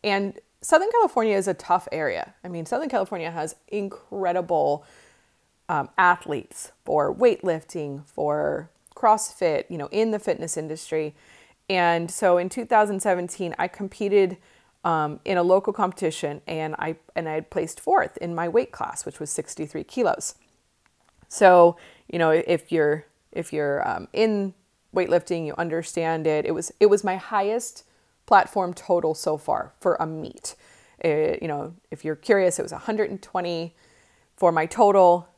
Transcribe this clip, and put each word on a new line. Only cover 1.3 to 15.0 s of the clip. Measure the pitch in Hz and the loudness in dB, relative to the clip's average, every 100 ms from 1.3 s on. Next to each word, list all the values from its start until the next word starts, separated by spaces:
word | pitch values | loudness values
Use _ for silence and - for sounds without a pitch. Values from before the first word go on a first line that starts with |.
is | 196 190 | 0 0
a | |
tough | 175 - 180 - | -4 0 -2 0
area. | 160 147 87 - _ | -4 -2 -4 -8 _
I | 180 | -12
mean, | 170 165 | -10 -4
Southern | 240 302 | -4 -2
California | 226 190 185 165 | -4 -4 -6 -8
has | 165 160 - _ | -6 -8 -10 _
incredible, | 208 196 - _ 196 185 180 175 165 147 147 - - _ _ _ _ _ _ - | -6 -6 -10 _ -4 -2 -2 0 0 0 -2 -8 -20 _ _ _ _ _ _ -6
um, | 156 - - | -6 -4 2
athletes | 180 175 - 147 - - - _ | 2 2 -2 -8 -8 -16 -16 _
for | - 151 147 | -2 0 0
weightlifting, | - 240 202 185 160 - 175 147 139 147 | 4 2 4 -2 -4 -6 -10 -8 -10 -14
for | - 147 151 151 147 170 _ - | -6 -4 -2 -2 -4 -10 _ -20
CrossFit, | - 233 220 - - 175 151 - | 0 2 2 0 -2 -2 -2 -4
you | 165 | -10
know, | 143 | -6
in | 208 226 | -2 0
the | 214 | 0
fitness | 208 165 165 170 | -2 -4 -4 -6
industry. | 160 160 - 156 151 - _ - _ _ - | -8 -12 -6 -4 -6 -10 _ -20 _ _ -4
And | 185 175 170 170 | 2 2 2 -2
so | - 196 175 | 0 4 4
in | 185 | 2
two | - 226 | -6 2
thousand | 220 214 190 | 2 4 0
seventeen, | 208 180 175 - 175 - | 0 0 -2 -6 -8 -4
I | 185 | -6
competed, | - 196 - 202 202 190 180 _ _ _ _ | -6 -12 -6 2 4 4 0 _ _ _ _
um, | 180 160 | -2 0